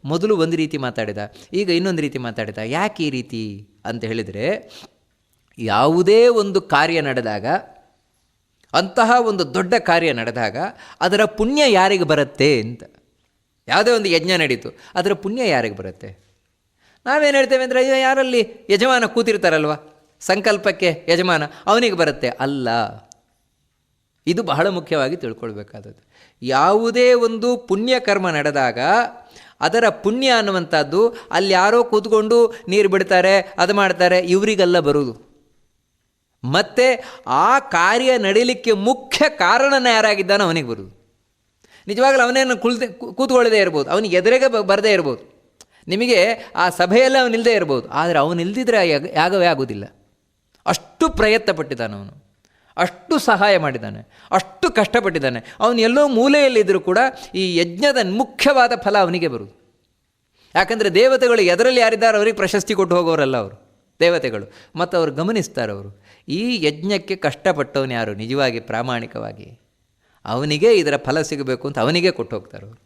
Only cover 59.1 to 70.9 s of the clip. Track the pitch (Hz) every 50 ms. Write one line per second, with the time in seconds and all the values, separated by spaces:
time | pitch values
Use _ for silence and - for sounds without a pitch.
59.1 | 175 180 165 156 123 113 101 98 _ _ _ _ _ _ _ _ _ _ _ _
60.1 | _ _ _ _ _ _ _ _ _ 185 190 - 226 220 220 202 170 190 240 262
61.1 | 262 262 262 247 233 226 190 175 175 175 233 254 262 247 226 220 220 208 226 226
62.1 | 220 208 208 226 214 202 196 185 - 202 185 - 214 190 190 170 175 175 175 165
63.1 | 165 151 143 131 131 120 104 95 98 - _ _ _ _ _ _ _ _ 165 170
64.1 | 175 160 - 127 110 104 98 - - - - _ _ 156 175 175 - 175 165 151
65.1 | 131 143 165 196 226 214 160 - - 131 117 107 101 98 98 101 101 _ _ _
66.1 | _ _ _ - 139 185 226 247 247 208 156 147 147 151 165 196 208 185 - -
67.1 | 127 - - 147 131 - - 190 170 143 139 143 - 143 135 131 123 117 113 104
68.1 | 101 101 110 117 131 139 139 127 113 117 117 - 110 113 120 127 123 117 113 113
69.1 | - 113 110 107 104 101 - - 117 _ _ _ _ _ _ _ _ _ _ _
70.1 | _ _ _ - 110 127 143 151 151 147 170 233 226 190 160 147